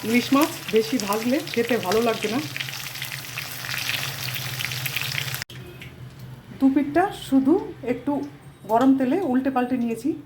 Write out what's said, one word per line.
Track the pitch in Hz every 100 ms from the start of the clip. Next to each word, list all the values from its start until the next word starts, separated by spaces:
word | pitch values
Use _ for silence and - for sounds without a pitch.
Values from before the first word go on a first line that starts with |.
ইলিশ | 214 240 233
মাছ | 269 320 - -
বেশি | 214 220 262
ভাজলে | 202 220 233 285 349
খেতে | 233 233 233 180
ভালো | 214
লাগবে | 233 220 202
না। | 240 311 - - - - - - - - - - - - - - - - - - - - - - - - - - - - - - - - 349 - - - - - - - -
দু | 269
পিঠটা | 285 277 302 392 - -
শুধু | 269 262 381 440 - 233
একটু | 233 - 285 - - - - 196
গরম | 226 269 269
তেলে | 254 339 339
উল্টে | 247 262
পাল্টে | 254 247 254
নিয়েছি। | 233 226 285 -